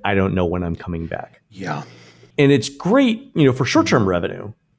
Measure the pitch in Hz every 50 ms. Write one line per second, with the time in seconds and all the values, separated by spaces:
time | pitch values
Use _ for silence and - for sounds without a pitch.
0 | 104 104 101 98 95 95 82 92 90 82 87 90 87 85 85 - - 90 85 82
1 | 82 80 - - - - _ _ _ _ 104 92 95 - 147 147 139 - - -
2 | - - _ _ - _ _ - 143 139 143 131 - - - - - 175 233 277
3 | 277 233 226 - - - - - 147 131 123 - 131 127 - 320 320 - 190 123
4 | 101 95 90 87 90 95 92 90 101 107 - _ _ _ _